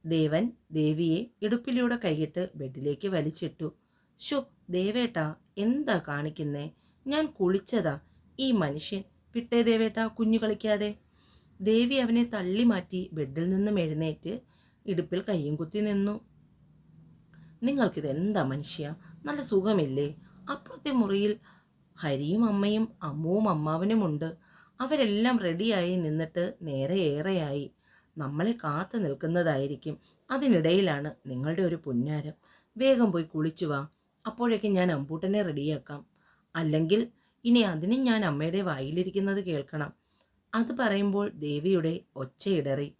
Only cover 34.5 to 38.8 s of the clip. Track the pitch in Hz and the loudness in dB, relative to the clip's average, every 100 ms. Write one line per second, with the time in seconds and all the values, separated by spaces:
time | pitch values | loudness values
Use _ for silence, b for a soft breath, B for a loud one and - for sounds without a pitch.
34.5 | 220 214 190 180 151 139 160 185 208 185 | 2 2 2 2 0 -4 -4 -2 0 0
35.5 | 147 147 151 - 143 - _ b b b | -2 -2 -4 -6 -16 -16 _ b b b
36.5 | 165 160 156 160 208 233 b b b 240 | -4 0 2 4 2 0 b b b 4
37.5 | 240 208 156 175 254 254 220 185 143 160 | 6 4 0 0 0 2 2 2 0 0
38.5 | 190 185 139 | 0 -2 -4